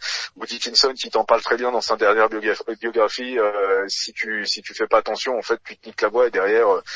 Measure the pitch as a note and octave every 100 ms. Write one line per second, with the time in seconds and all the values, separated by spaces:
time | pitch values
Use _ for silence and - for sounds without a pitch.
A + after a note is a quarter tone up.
0 | - - - - A2+ A#2+ B2 A#2 C3+ C3
1 | A#2+ A2+ A2 A#2 - A#2+ B2 A#2 - G#2+
2 | G#2 A2 A2 A2 G#2+ G2 - A2 A#2 A2+
3 | G#2 - B2+ B2+ G#2 G#2 G2 F#2+ G2 -
4 | - - G#2+ G#2+ G2 A2 - - A2 A2
5 | A2 G#2 C3+ A#2+ - A#2 - - A2+ -
6 | G#2+ A2+ B2 G2 G2 A2+ A2 F2+ -